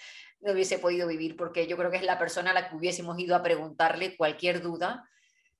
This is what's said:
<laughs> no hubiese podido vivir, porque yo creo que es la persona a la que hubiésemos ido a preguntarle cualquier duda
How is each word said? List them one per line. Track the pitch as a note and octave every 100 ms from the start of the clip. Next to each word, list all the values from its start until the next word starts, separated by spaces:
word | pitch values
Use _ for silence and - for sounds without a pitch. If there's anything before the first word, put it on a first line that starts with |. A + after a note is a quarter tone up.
| -
<laughs> | - - _
no | G3+
hubiese | F#3+ F#3 F#3
podido | F3 F3 E3+
vivir, | D#3+ D#3+ -
porque | E3+ F3 E3
yo | F3
creo | F3
que | F#3
es |
la | F#3 F3+
persona | E3+ F3+ F3+
a |
la | F#3 F3+
que | D#3
hubiésemos | F3+ F3 E3+ F3
ido | F3
a | F3
preguntarle | E3+ D#3 D#3+ D#3 D#3+ E3 F#3 -
cualquier | D#3 D3+ F3 F3
duda | E3+ E3 F3+ A#3+ - _ _ _ _